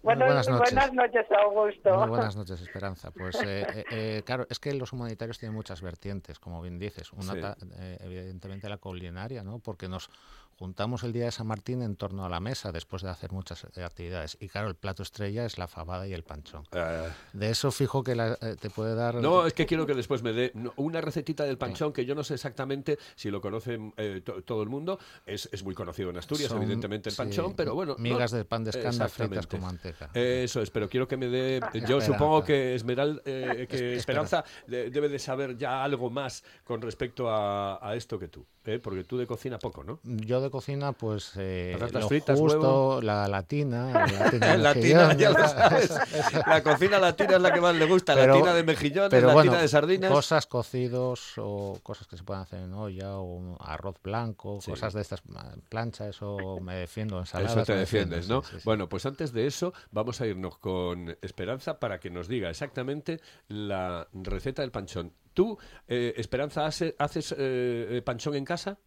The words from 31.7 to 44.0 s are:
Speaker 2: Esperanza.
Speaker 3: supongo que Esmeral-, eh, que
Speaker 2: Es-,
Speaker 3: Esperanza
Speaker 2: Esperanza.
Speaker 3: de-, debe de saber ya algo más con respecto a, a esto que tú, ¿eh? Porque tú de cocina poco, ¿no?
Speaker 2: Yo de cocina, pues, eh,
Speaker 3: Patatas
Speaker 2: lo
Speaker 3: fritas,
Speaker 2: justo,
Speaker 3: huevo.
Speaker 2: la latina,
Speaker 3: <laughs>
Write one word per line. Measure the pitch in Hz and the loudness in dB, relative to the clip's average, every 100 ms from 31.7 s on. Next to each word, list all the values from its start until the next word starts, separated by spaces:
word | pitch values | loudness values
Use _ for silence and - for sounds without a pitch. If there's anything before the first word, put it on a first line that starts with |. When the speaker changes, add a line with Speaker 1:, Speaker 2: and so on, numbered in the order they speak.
| - | -6
Speaker 2:
Esperanza. | 110 139 117 | 2 2 4
Speaker 3:
supongo | 104 151 156 | 4 6 4
que | 151 143 127 127 | 4 2 2 -2
Esmeral-, | 113 123 147 151 139 | -2 0 0 -2 -6
eh, | 131 127 123 127 | -6 -4 -4 -4
que | 135 123 | -4 -2
Speaker 2:
Es-, | 123 | -2
Speaker 3:
Esperanza | 117 135 151 170 | -2 -2 2 0
Speaker 2:
Esperanza. | - - - | -2 -16 -8
Speaker 3:
de-, | 123 120 | -6 -2
debe | 131 147 | 0 0
de | 143 | -2
saber | - 131 139 120 | -4 -4 -4 -4
ya | 131 131 | -4 -2
algo | 139 135 123 | -2 -2 -2
más | 127 135 - - - | -4 -6 -10 -18 -20
con | _ 117 | _ -6
respecto | 117 107 127 - 120 | -6 -6 -6 -4 -2
a, | 110 101 101 98 95 | 0 0 -2 -4 -6
a | 101 117 | -6 -6
esto | - 107 | -6 -10
que | 87 | -10
tú, | - - _ - | -14 -20 _ -6
¿eh? | 117 | -6
Porque | 110 95 90 | -4 -8 -6
tú | 123 | -6
de | 123 | -4
cocina | 117 135 120 | -6 -6 -6
poco, | 113 - | -8 -8
¿no? | 71 147 | -12 -12
Speaker 2:
Yo | 117 117 107 127 | -8 -8 -2 0
de | 135 | 0
cocina, | 131 - 143 143 | -6 -6 -4 -4
pues, | 127 113 104 - 98 | -4 -4 -4 -6 -6
eh, | 95 92 90 90 | -4 -4 -4 -4
Speaker 3:
Patatas | - - | -4 -2
Speaker 2:
lo | 107 | 2
Speaker 3:
fritas, | 147 151 143 | 0 2 4
Speaker 2:
justo, | 156 151 | 6 6
Speaker 3:
huevo. | 135 135 135 131 | 4 6 4 2
Speaker 2:
la | 113 104 101 | 0 0 0
latina, | 98 92 147 143 120 127 | -2 -2 -2 0 -2 0
Speaker 3:
<laughs> | - | 2